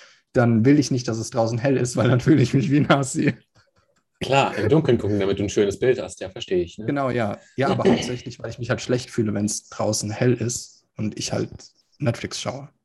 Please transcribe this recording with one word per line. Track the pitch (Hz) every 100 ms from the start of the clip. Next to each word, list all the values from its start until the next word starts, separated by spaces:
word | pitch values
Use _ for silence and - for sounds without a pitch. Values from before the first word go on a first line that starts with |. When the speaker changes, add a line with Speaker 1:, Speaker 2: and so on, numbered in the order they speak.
| - _ _
Speaker 1:
dann | - 120 113
will | 120 151
ich | 127
nicht, | 131 123
dass | 113
es | 110
draußen | 127 113 117
hell | 143 131
ist, | 123 -
weil | 120
dann | 123
fühle | - 147
ich | 123
mich | 139 160
wie | 143
ein | 127
Hasi. | 143 131 160 147 - _ _ _ _ _ _ _ -
Speaker 2:
Klar, | - 135 110 -
im | 104
Dunkeln | 151 131 117
gucken, | 101 104
damit | 98 98
du |
ein | 101
schönes | - 101 -
Bild | 123 120
hast, | 90 -
ja, | 92
verstehe | - - 90
ich, | 85 -
ne? | 107
Speaker 1:
Genau, | 143 131
ja. | 120 107 101 - -
Ja, | 135
aber | 120
hauptsächlich, | 107 - - 123 - -
weil | 113
ich | 113
mich | 117
halt | 113
schlecht | - 120 -
fühle, | - 107
wenn's | 101 104 - -
draußen | - 104 104 104
hell | 104 127
ist | 117 117 - - _ _ -
und | 107 -
ich | -
halt | 110 113 - - _ _ -
Netflix | 139 - - -
schaue. | - 135 143 _